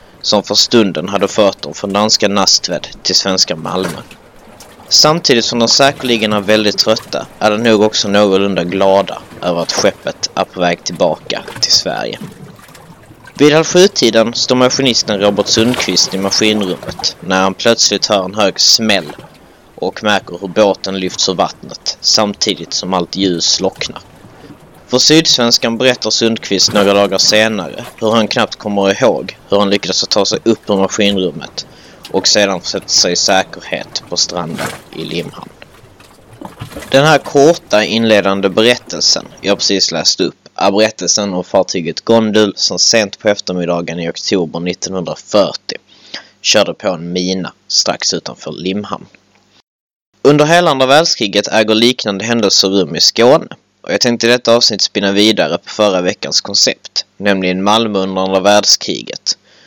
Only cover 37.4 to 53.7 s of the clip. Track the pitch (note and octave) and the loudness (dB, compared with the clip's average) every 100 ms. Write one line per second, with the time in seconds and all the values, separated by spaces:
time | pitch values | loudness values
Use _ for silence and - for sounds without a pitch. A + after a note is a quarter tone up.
37.4 | C#3+ E3+ - G#2+ G#2 A2 A2+ G#2 G2 G2 | 6 4 0 0 0 0 4 4 4 2
38.4 | G2 F2+ A2+ A#2+ - D#2+ - - - - | 0 2 2 2 -4 -4 -2 -2 -6 -6
39.4 | F2 G2+ - G2 - E2 D#2 - F#2 - | -2 -2 0 0 -2 -2 -2 0 -2 -4
40.4 | - - G2 G3+ A2 - F#2 - G2+ F#2 | -14 -2 0 2 2 0 -4 -2 -2 -4
41.4 | F2+ G2 F#2 G2 E2 D#2+ - A2+ A2 G#2 | 0 0 0 -2 -6 -6 2 2 4 2
42.4 | G#2+ - - F2+ - A#2 G2+ - A2 G2+ | 2 0 -4 0 0 2 0 -2 -2 -2
43.4 | - F2+ F2 F2 E2+ E2+ E2 - - G2 | -2 -4 -2 -2 -4 -6 -8 -8 -2 -2
44.4 | E2 E2+ F2+ F2 - F#2 D#2+ D#2 - G#2 | -2 -4 -6 -6 -8 -8 -8 -10 -2 0
45.4 | F#2 - - - _ _ - - - _ | 0 -2 -10 -14 _ _ -20 -18 -20 _
46.4 | - A2 F#2 E2+ G#2 F2 F2 F2+ F2+ F#2 | -2 2 0 -2 -4 -4 -4 -4 -2 -4
47.4 | E2 - - - - - - F2 - - | -6 -12 -6 -2 -2 -2 -4 -4 -6 -12
48.4 | - - F2+ G2 G#2 - - _ _ _ | -12 -8 -6 -6 -6 -10 -14 _ _ _
49.4 | _ _ _ _ _ _ _ _ C3 D3 | _ _ _ _ _ _ _ _ 4 4
50.4 | D3 E3+ E3+ C3+ C3 C#3+ E3+ - G#2+ G2 | 6 4 4 2 4 4 2 0 0 0
51.4 | G#2 G#2+ G#2+ A2 A#2 B2+ A2 G2 A2 A#2 | 0 0 2 4 2 2 -2 -4 -2 0
52.4 | G#2 - F#2+ G2 E2 D#2 - - A#2 D#3 | 2 2 2 2 0 0 0 4 4 4
53.4 | - - _ | 2 -14 _